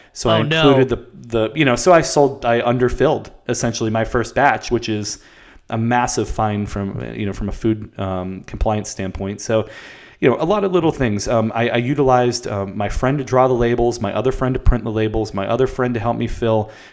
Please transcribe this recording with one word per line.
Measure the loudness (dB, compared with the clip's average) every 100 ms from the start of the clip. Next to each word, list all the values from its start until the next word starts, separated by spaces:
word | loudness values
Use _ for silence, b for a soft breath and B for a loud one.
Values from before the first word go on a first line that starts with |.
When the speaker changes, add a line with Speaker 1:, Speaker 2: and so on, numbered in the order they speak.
| B
Speaker 1:
So | -4 0
I | 2
Speaker 2:
Oh, |
no. | 2 4 6
Speaker 1:
included | 6 4
the, | 0 -8 -20 -4
the, | -2 0
you | 2 2
know, | 4
so | 6
I | 6
sold, | 6 4 2 2 0
I | 0
underfilled | 2 2 0 2 0 0 -6 -12 -6
essentially | -4 -2 -2 -2
my | -2
first | -2 -2 -2
batch, | 2 2 2 0
which | -2 -2
is | -4 -6 -10 B B B B -8
a | -4
massive | 0 2 0 -2 -4
fine | -2 -2 -2
from, | -4 -4 -6 -6 -8
you | -6 -6
know, |
from | -4 -6
a |
food, | -2 -2 -2 -4 -8
um, | -6 -4 -6 -10
compliance | -10 -4 -2 -2 -4
standpoint. | -8 -8 -6 -8 -6
So, | -2 -2 -2 B B B B B
you | 2
know, | 2
a |
lot | 0 0
of | 0
little | 2 2
things. | 0 0 -2 0
Um, | 0 0
I, | 0 0
I | 0
utilized, | 0 2 4 4 2 0 -4
um, | -4 -4 -4
my | -4
friend | 0 0 0
to |
draw | 0 2 4
the |
labels, | 4 2 2 0 0
my | -4
other | -2 0
friend | 0 0
to | 2
print | 4 4
the | 2
labels, | -2 -2 -2 -4
my | -4 -2
other | 0 0
friend | 0 -2
to | -2
help | -2 -2
me | -4
fill, | -2 0 0 -2 B B